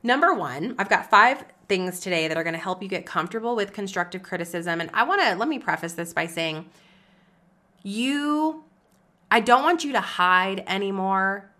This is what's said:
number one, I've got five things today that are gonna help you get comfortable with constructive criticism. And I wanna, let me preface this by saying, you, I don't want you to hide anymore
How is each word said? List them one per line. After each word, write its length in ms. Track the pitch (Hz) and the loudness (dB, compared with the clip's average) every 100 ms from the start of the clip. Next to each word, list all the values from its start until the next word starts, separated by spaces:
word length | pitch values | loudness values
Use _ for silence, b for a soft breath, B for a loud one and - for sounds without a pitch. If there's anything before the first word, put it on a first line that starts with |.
number 320 | 233 262 339 | 2 2 4
one, 440 | 294 151 123 196 226 | 2 -2 -6 -6 -4
I've 100 | 196 | 0
got 220 | 208 - | 0 6
five 340 | 208 233 269 - _ _ | 8 8 4 -8 _ _
things 320 | 190 185 180 | -2 -2 -6
today 300 | 190 170 160 | -4 -2 0
that 80 | 160 | -2
are 80 | |
gonna 140 | 165 165 | -4 -6
help 240 | 190 180 | -6 -6
you 60 | 196 | -6
get 160 | 185 - | -8 -4
comfortable 500 | 175 165 226 226 233 | -4 -4 -4 -4 -2
with 160 | 202 | -4
constructive 500 | 202 196 196 175 185 | -6 -8 -4 -6 -8
criticism. 600 | 185 175 170 175 170 170 | -8 -8 -6 -6 -4 -4
And 80 | 220 | -4
I 100 | - | 0
wanna, 300 | 254 392 294 | 2 4 2
let 140 | 180 247 | 2 -2
me 100 | 277 | -2
preface 360 | - 160 170 | -2 -2 -4
this 180 | 170 170 | -8 -6
by 140 | - 165 | -4 -4
saying, 420 | 170 165 156 170 b b b b b b b b _ _ _ | -4 -4 -6 -12 b b b b b b b b _ _ _
you, 840 | 202 208 254 285 294 302 311 311 - _ _ _ _ _ _ | -10 -4 -2 0 0 0 0 -2 -16 _ _ _ _ _ _
I 100 | 233 | 2
don't 220 | 220 247 | 6 4
want 200 | 294 339 | 6 0
you 100 | 294 | 0
to 80 | 247 | -2
hide 600 | 180 - 180 185 190 196 - | -2 0 4 4 2 -4 -4
anymore 840 | 190 196 196 190 190 190 196 196 _ | -2 -2 -2 0 2 0 -2 -8 _